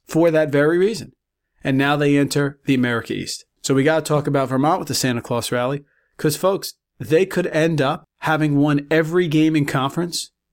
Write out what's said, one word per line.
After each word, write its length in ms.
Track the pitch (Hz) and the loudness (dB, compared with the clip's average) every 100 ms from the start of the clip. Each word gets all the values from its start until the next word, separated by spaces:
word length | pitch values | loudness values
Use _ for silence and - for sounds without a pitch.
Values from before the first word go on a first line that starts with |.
| - | -4
for 240 | 160 170 | 2 4
that 220 | 156 151 | 4 2
very 240 | 143 147 175 | 2 2 2
reason. 360 | 196 190 - _ _ _ _ _ | 2 0 -10 _ _ _ _ _
And 140 | - 135 | -2 0
now 180 | 143 147 | 2 2
they 220 | 147 143 | 2 2
enter 420 | 143 143 139 139 - | 2 0 -4 -4 0
the 80 | |
America 400 | 131 123 117 - | 0 0 -2 -4
East. 320 | 101 - - - _ | -8 -8 -12 -16 _
So 120 | - | -2
we 80 | 135 | 2
gotta 220 | 143 160 | 2 2
talk 220 | 151 147 147 | 0 -2 0
about 240 | 143 127 | -2 0
Vermont 280 | 131 147 185 | 0 0 0
with 100 | 165 | -2
the 60 | |
Santa 280 | 123 131 120 | -4 -2 -2
Claus 280 | - 120 - | -4 -4 -4
Rally, 340 | 123 127 143 - _ _ - | -2 -2 -6 -10 _ _ -4
'cause, 180 | 156 151 | -2 0
folks, 380 | 185 196 - - _ - | -2 -2 -6 -16 _ -14
they 240 | 113 160 | 0 2
could 220 | 185 180 180 | 2 -2 -2
end 340 | 160 165 151 | 0 0 0
up 240 | 135 170 _ _ | -2 -4 _ _
having 380 | 156 156 151 143 | -2 0 2 2
won 280 | 147 143 143 | 2 0 0
every 360 | 156 160 180 175 | 0 0 0 0
game 300 | 151 156 156 | 2 2 2
in 80 | |
conference 680 | 143 139 135 170 175 - - _ _ | 0 -2 -2 -4 -6 -6 -10 _ _